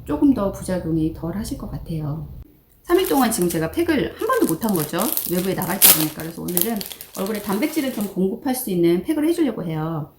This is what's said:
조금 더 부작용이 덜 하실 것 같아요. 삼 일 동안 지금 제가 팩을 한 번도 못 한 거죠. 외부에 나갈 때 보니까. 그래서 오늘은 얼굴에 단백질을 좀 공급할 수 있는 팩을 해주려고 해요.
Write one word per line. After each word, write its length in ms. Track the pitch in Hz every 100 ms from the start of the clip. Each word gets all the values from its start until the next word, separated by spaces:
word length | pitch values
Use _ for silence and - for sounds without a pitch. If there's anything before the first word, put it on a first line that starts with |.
조금 300 | - 294 285
더 180 | 226 196
부작용이 600 | 190 - 180 165 160 156
덜 200 | - 165 196
하실 220 | 233 -
것 100 | -
같아요. 580 | - - 160 147 156 147 - - _ _ _
삼 160 | - 349
일 100 | 370
동안 220 | 285 226
지금 180 | - 175
제가 220 | 170 160
팩을 440 | - 339 294 - -
한 80 | 440
번도 200 | 523 -
못 120 | -
한 100 | 220
거죠. 240 | 185 147 170 202 - -
외부에 220 | 180 190
나갈 240 | 180 180 190
때 80 | - 165
보니까. 260 | 156 165
그래서 200 | 165 -
오늘은 340 | 160 175 220 214 - - - -
얼굴에 220 | 196 208
단백질을 520 | 214 202 302 320 269
좀 120 | 233 202
공급할 460 | 180 190 226 269
수 160 | 254 -
있는 320 | 180 170 180
팩을 220 | 247 302 302
해주려고 340 | 349 285 220
해요. 480 | 165 160 156 160 147